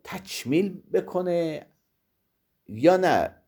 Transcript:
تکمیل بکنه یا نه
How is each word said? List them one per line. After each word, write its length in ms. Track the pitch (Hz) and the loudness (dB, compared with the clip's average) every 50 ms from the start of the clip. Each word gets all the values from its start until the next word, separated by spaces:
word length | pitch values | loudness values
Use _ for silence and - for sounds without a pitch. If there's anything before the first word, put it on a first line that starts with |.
| - | -16
تکمیل 760 | - 185 190 - - - - - 120 139 170 202 196 175 - - - | -14 -14 -14 -12 -10 -12 -8 -4 0 0 0 0 0 -4 -10 -10 -2
بکنه 720 | - 190 185 - - 180 185 180 170 175 170 160 151 - - _ _ _ _ _ _ _ _ _ _ _ _ _ _ _ _ _ _ _ _ | -2 -2 -2 -2 -4 -4 -2 -2 -2 -2 -2 -4 -6 -10 -14 _ _ _ _ _ _ _ _ _ _ _ _ _ _ _ _ _ _ _ _
یا 300 | - 104 110 131 165 185 | -14 -4 4 4 4 6
نه 380 | 185 185 165 127 92 78 - - _ _ | 6 4 2 2 2 0 -2 -6 _ _